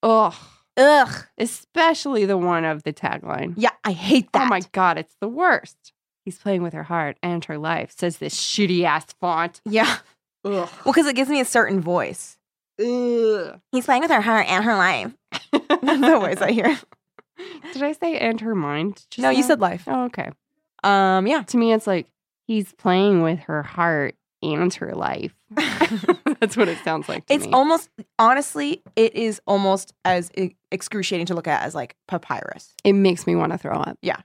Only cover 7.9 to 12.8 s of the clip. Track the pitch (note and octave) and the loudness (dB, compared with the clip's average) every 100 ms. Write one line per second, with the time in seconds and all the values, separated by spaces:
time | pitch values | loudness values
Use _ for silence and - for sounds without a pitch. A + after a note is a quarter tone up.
7.9 | - F3 E3 D3 - - - G3 F3+ E3+ | -4 -6 -4 -8 -6 -4 0 2 2 2
8.9 | D3+ - - F3+ D#3+ F3 - G#3+ G#3+ A3 | 0 -4 -6 -2 -2 -4 -6 -4 0 0
9.9 | - _ _ _ _ G3 - F3 - - | -2 _ _ _ _ -6 -6 -6 -4 2
10.9 | C4+ C#4+ B3+ C4 C#4+ B3 A#3+ A3 G3 E3+ | 2 2 0 0 0 2 2 2 0 0
11.9 | F3 G2 - - _ _ _ _ - | -2 -2 -8 -18 _ _ _ _ -6